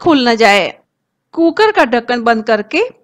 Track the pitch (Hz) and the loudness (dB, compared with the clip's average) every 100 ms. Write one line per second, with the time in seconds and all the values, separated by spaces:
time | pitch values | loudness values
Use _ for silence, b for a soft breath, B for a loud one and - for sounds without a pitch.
0 | 349 294 240 226 220 202 165 - _ _ | 0 0 2 2 2 2 0 -8 _ _
1 | _ _ _ - 330 330 427 427 277 240 | _ _ _ -2 0 0 0 0 0 -2
2 | 233 247 226 226 220 214 202 311 494 - | -4 -4 -2 -2 -2 -4 -2 -4 -6 -6